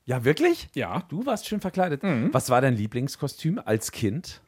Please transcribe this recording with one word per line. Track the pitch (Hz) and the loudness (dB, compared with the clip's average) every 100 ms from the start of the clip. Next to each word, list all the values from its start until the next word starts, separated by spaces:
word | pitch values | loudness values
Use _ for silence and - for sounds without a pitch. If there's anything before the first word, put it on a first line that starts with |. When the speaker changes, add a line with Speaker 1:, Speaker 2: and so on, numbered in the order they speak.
Speaker 1:
Ja, | - 127 | -4 0
wirklich? | 120 156 339 339 - | 2 4 4 2 -2
Speaker 2:
Ja. | - 95 120 - | -4 -4 -4 -6
Speaker 1:
Du | 165 | -6
warst | 269 214 - | -2 -4 -4
schön | 214 | -6
verkleidet. | 185 185 180 143 | -4 0 0 0
Speaker 2:
Mhm. | 196 127 117 | 0 2 2
Speaker 1:
Was | 135 - | 2 4
war | 123 | 4
dein | 135 113 | 4 2
Lieblingskostüm | 107 120 127 - 143 - 160 202 | 0 -2 -4 -4 -6 -4 -2 -2
als | - 110 - | 0 0 -2
Kind? | - 107 120 - - | -4 -2 -2 -8 -16